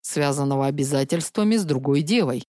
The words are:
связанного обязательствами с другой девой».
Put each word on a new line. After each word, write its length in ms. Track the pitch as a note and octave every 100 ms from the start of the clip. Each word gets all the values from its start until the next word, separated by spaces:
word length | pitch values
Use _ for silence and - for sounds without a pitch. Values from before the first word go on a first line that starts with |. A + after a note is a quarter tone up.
связанного 680 | - D3 C#3+ C#3+ C#3 C3+ C#3
обязательствами 880 | C#3+ C3+ C#3 C#3 E3+ - G#3+ G#3+ A3+
с 80 |
другой 380 | E3 C3 C#3 C#3+
девой». 420 | D#3 A#3 C#3+ A#2+